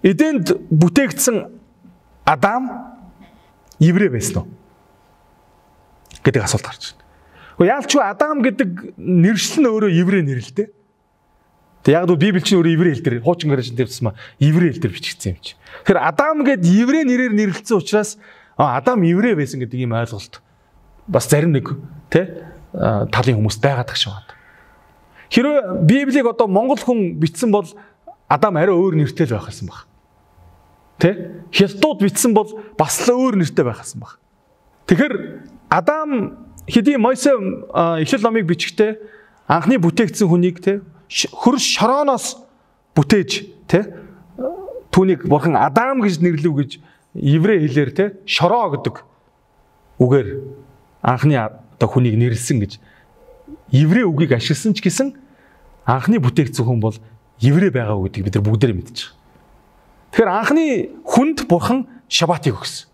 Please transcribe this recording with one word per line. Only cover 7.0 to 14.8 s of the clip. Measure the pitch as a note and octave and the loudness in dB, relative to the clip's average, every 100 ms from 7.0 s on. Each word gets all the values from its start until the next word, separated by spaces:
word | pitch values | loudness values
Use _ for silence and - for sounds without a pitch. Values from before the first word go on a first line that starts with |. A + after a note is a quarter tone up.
| _ _ _ - - - | _ _ _ -20 -20 0
Гэхдээ | F3 | 0
яалчгүй | C#4 C#4 C#4+ G#3+ | 2 0 0 0
Адам | G3 D4+ D4 B3 | -2 -2 0 -2
гэдэг | G3 G#3+ F3 C#4+ - | 0 -4 -4 -14 -14
нэршил | F2 F3+ F3 G#3+ - - C4 | 0 4 4 2 -2 0 2
нь | |
өөрөө | A3 G#3+ E3 | 2 2 2
еврей | F3 G3 D3 | 2 0 0
нэр | B2+ | -4
л | G#2+ | -8
дээ. | - A3 _ _ _ _ _ _ _ _ _ _ _ - | -8 -8 _ _ _ _ _ _ _ _ _ _ _ 2
Тэг | |
яг | D3+ F3+ | 2 2
л | F3 | 2
Библи | F#3+ F#3+ | 2 0
чинь | D3 G3 | 0 2
өөрөө | E3 | 2
еврей | D#3+ F3 C3 | 2 2 0
хэл | - | -2
дээр, | A#2+ | -2
хуучин | A#2 F3 D#3 | -2 -2 0
гэрэл | C#3 B2 | -2 -2
чинь | A#2 | -4
тэр | A#2+ | -6
тусмаа | - A2+ G2 - _ | -2 -6 -6 -18 _
еврей | C#3+ D#3 F3 | 2 4 2
хэл | B2 | 0